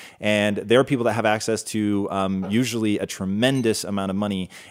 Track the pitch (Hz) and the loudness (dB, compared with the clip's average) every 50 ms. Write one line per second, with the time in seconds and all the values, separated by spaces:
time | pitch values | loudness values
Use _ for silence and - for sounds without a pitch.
0 | - - - - - 104 107 104 104 104 104 95 95 104 113 127 139 - 147 123 | -20 -20 -14 -6 0 0 2 2 2 2 0 -2 0 4 6 6 6 4 2 0
1 | 117 117 107 113 110 110 107 110 - - 113 104 - - - 110 107 104 104 101 | 2 2 2 2 2 2 2 2 0 -2 -2 -2 -4 -4 -4 -2 0 0 0 0
2 | 101 - - 98 95 95 95 95 95 92 101 113 131 120 113 117 110 107 104 - | 0 -2 -2 -2 0 0 -2 -2 -2 0 0 0 0 0 -2 -2 0 0 0 0
3 | 95 92 - - 98 92 98 104 117 131 139 135 120 113 107 - - - 101 98 | -2 -4 -6 -6 -4 -4 -2 0 2 2 2 2 2 2 0 0 -2 -4 -4 -4
4 | 98 95 95 98 104 104 98 92 92 - - - - - | -2 -2 -2 -2 -2 -2 -2 -4 -6 -8 -10 -18 -20 -12